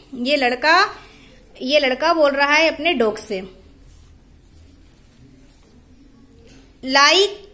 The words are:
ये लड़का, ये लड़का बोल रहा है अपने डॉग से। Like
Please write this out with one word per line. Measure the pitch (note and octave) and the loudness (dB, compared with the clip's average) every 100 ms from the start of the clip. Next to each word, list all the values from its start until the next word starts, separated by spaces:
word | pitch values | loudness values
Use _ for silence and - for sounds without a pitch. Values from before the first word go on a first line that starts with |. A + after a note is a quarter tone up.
| - | -18
ये | B3+ B3 D4 | -10 -4 0
लड़का, | B3 A#3 D4+ F4 G#4 - - - - - - - | 0 -2 2 2 0 -4 -20 -20 -20 -20 -20 -12
ये | B3+ D4 | -2 0
लड़का | C4+ B3+ D#4 | 0 0 0
बोल | E4 C#4+ | 2 2
रहा | C#4 C#4+ | 2 0
है | D4+ D#4+ | 2 0
अपने | D#4 D#4 | 0 -2
डॉग | C#4+ A3+ G#3+ | 0 -2 -2
से। | - G3 F#3+ - - - - - - - - - _ - - - - _ - - - - - - - - _ - - - - - - - - _ C4 | -8 -10 -12 -20 -20 -20 -20 -20 -20 -20 -20 -20 _ -20 -20 -20 -20 _ -20 -20 -20 -20 -20 -20 -20 -20 _ -20 -20 -20 -20 -20 -20 -20 -20 _ -2
Like | C4+ C#4+ E4+ G4+ - - | 2 4 4 0 -4 -18